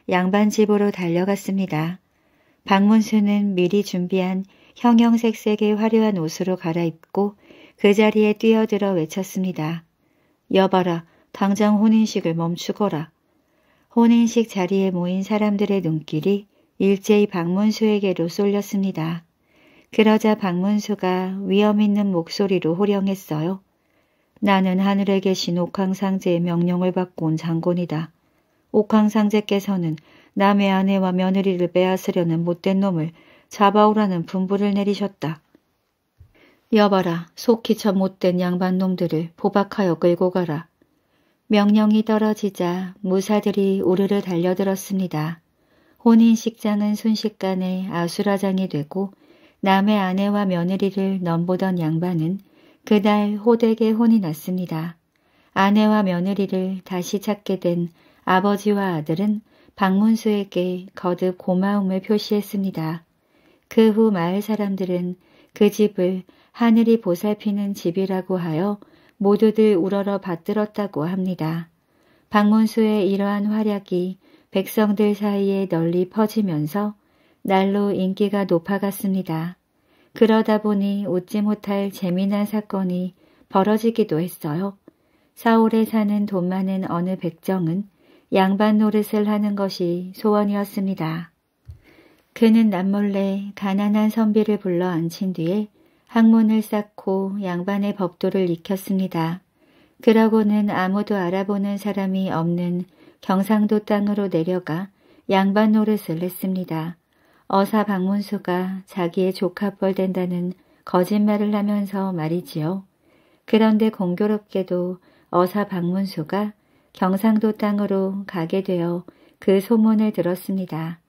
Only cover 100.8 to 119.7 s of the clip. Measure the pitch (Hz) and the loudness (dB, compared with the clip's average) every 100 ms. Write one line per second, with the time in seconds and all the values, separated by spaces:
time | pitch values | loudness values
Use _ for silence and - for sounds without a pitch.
100.8 | 190 202 208 202 175 190 196 202 202 202 | -2 -2 -2 -2 -2 -2 -2 -2 -2 -4
101.8 | 208 196 190 190 190 160 170 175 175 175 | -4 -4 -2 -2 -2 -2 -2 -2 -2 -4
102.8 | 180 _ - _ - 190 196 214 208 214 | -8 _ -20 _ -2 -2 2 0 2 0
103.8 | 208 208 208 208 196 175 165 180 180 165 | 0 -2 0 -2 -2 -2 -2 -4 -4 -8
104.8 | 196 _ _ _ - 196 196 202 214 220 | -8 _ _ _ -2 0 2 2 4 2
105.8 | 214 208 - 165 180 - 190 185 175 160 | 2 0 -2 -6 -6 -6 -6 -4 -6 -6
106.8 | 165 - _ _ _ _ - 196 202 220 | -8 -12 _ _ _ _ -2 0 2 0
107.8 | 202 190 190 202 202 202 180 180 185 190 | 0 -2 0 -2 -4 -6 -4 -4 -4 -8
108.8 | - 202 170 196 185 185 180 - 202 - | -10 -6 -4 0 -2 -2 -4 -2 -6 -2
109.8 | 190 185 190 185 180 175 180 - _ _ | -2 -2 -2 -2 -4 -4 -6 -8 _ _
110.8 | - 180 180 208 208 208 208 208 208 208 | -2 0 2 2 2 0 0 -2 -2 -2
111.8 | 196 196 190 175 156 175 180 160 156 190 | -4 -4 -4 -4 -4 -4 -6 -6 -4 -6
112.8 | - _ _ _ _ _ - 214 220 214 | -10 _ _ _ _ _ 0 4 4 4
113.8 | 220 214 180 175 208 208 _ 196 185 180 | 0 0 -4 0 -2 -2 _ -6 -4 -4
114.8 | 180 185 _ _ - 175 180 208 202 185 | -4 -8 _ _ -2 0 2 0 -4 -4
115.8 | 175 190 190 175 151 196 214 - _ _ | -2 -2 -4 -6 -4 -4 -4 -8 _ _
116.8 | _ - 185 196 220 214 220 214 208 202 | _ -4 -2 2 2 2 0 -2 -2 -2
117.8 | 202 196 190 196 196 180 165 190 190 175 | 0 0 -2 -6 -8 -6 -2 -4 -2 -2
118.8 | 170 175 - _ _ _ - 196 196 | -2 -4 -8 _ _ _ 2 2 2